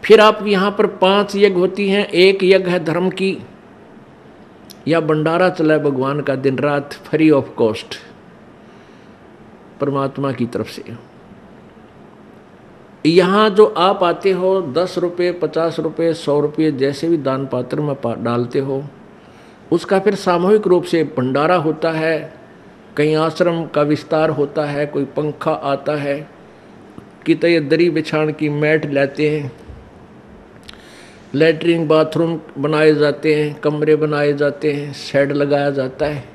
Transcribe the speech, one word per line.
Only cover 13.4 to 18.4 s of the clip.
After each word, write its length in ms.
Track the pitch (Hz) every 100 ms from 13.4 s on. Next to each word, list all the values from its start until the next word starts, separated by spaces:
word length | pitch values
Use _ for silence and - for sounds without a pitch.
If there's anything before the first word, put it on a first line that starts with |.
| 214
जो 160 | 190 214
आप 380 | - 180 202
आते 260 | 175 165 196
हो, 320 | 185 185 190
दस 320 | 170 127 180 180
रुपये, 340 | 175 175 180
पचास 460 | 175 160 170 165 156
रुपये, 360 | 160 156 165
सौ 260 | 160 - 147
रुपये, 320 | 147 147 156
जैसे 360 | 135 135 139 165
भी 80 | 170
दान 300 | 135 131 131
पात्र 340 | 127 123 143
में 140 | 147
पा-, 240 | 139 120 113
डालते 400 | 117 120